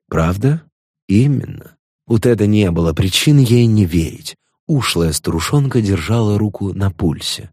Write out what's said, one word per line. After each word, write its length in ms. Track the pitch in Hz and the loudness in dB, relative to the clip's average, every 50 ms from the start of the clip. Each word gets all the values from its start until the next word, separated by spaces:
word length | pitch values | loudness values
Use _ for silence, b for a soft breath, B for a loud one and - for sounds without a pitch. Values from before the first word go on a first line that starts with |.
| _ - | _ -6
«Правда?» 540 | - 82 80 85 92 98 110 135 151 165 - _ _ _ _ _ _ _ _ - | -4 -2 0 0 0 0 0 0 0 -2 -4 _ _ _ _ _ _ _ _ 0
«Именно». 680 | 95 107 127 147 139 120 - - - - - - _ _ _ _ _ _ _ | 2 2 2 2 0 -2 -4 -6 -10 -16 -18 -20 _ _ _ _ _ _ _
У 140 | - 117 110 | -2 0 2
Теда 260 | - 123 120 98 104 | 2 2 2 2 2
не 240 | 101 104 104 104 92 | 2 2 2 2 2
было 220 | 85 85 85 82 80 | 0 0 0 0 0
причин 440 | - 98 95 - - - 151 151 143 | 0 -2 -2 -2 -2 2 4 4 4
ей 260 | 131 117 120 120 120 | 4 4 4 4 4
не 200 | 117 110 107 101 | 4 4 2 2
верить. 500 | 82 78 85 80 73 - - - - - _ _ _ _ _ _ - | 2 2 0 -2 -2 -6 -12 -16 -16 -18 _ _ _ _ _ _ -4
Ушлая 440 | 165 135 110 - - 85 85 82 | -2 -2 -2 -2 -2 -2 0 -2
старушонка 680 | 73 - - - - 82 80 - - 147 139 131 - 127 | -2 -4 -4 -4 -4 -4 -2 0 0 0 0 0 0 0
держала 560 | 110 101 98 90 78 82 110 117 113 104 104 101 | 0 0 0 -2 -2 -2 0 0 0 0 0 0
руку 340 | 107 104 - - 101 98 87 | 0 -2 -4 -6 -8 -8 -4
на 180 | 92 98 95 | -2 -2 -2
пульсе. 600 | 90 - 104 85 73 - - - - - 101 95 | -2 -2 -2 -4 -4 -4 -6 -8 -10 -10 -12 -16